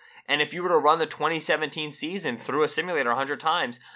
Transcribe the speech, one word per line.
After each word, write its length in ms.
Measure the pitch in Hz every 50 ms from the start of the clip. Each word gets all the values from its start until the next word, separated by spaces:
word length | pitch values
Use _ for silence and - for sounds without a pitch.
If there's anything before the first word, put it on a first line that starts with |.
| - - - - - -
And 140 | 143 147
if 100 | 147 147
you 100 | 147 175
were 60 | 175 175
to 80 | 160
run 220 | 151 139 151 160 165
the 80 | 156
twenty 340 | - - - 147 160 165 156
seventeen 520 | 151 - 156 160 156 143 - 160 151 151
season 440 | 143 - 151 160 190 196 170 135 117
through 260 | 113 - - 131 151
a 60 | 151 143
simulator 420 | - 160 165 185 170 147 127 120
a 60 | 117
hundred 240 | 135 139 139 143 -
times, 400 | 156 160 170 175 139 120 120 - - - -